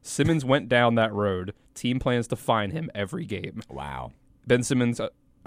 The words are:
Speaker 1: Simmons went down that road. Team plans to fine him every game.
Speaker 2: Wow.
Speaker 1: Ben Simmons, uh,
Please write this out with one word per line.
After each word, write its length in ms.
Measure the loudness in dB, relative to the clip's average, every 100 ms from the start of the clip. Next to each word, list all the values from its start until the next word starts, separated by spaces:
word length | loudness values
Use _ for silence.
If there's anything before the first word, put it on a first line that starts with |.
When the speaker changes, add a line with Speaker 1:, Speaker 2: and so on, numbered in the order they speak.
Speaker 1:
Simmons 420 | -8 0 2 2 4
went 240 | 2 4
down 260 | 4 4 4
that 160 | 2
road. 420 | 0 0 0 -4 -12 _
Team 240 | -6 -2 -2
plans 280 | 0 0 -2
to 80 | -4
fine 340 | 0 0 0
him 200 | -4 -6
every 320 | -6 -6 -6 -6
game. 380 | -8 -8 -12 -12
Speaker 2:
Wow. 420 | -12 -10 -10 -12 -16 _ _ 0
Speaker 1:
Ben 160 | 2
Simmons, 380 | 4 2 2 0
uh, 100 | -6 -10 _ _